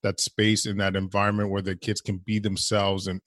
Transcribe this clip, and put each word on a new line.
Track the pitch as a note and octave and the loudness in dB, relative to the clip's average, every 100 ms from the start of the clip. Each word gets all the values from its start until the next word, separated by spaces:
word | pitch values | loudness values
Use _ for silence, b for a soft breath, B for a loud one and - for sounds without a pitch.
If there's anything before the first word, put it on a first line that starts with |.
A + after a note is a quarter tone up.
that | G2 F#2+ | -4 -2
space | - - G#2+ G#2+ - | -4 2 4 4 0
in | G2+ | 0
that | G2 F#2+ | 0 0
environment | F#2+ G2+ G#2 G#2 G#2 | 0 2 2 2 0
where | G2 | -2
the | F#2+ F2+ | -4 -4
kids | - G#2 | -4 -4
can | - F#2+ | -4 -6
be | F#2+ G#2+ | -2 -2
themselves | G#2 F#2+ - G#2 G2 G2 F#2+ | 0 -2 0 2 2 0 -4
and, | F#2 | -6